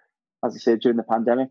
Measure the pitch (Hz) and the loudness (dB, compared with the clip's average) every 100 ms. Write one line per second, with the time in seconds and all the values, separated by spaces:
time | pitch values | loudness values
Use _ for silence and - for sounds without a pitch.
0 | _ _ _ - 120 - - 113 123 117 | _ _ _ -8 -8 -4 0 2 2 0
1 | 107 113 117 120 131 | 0 -2 0 0 -2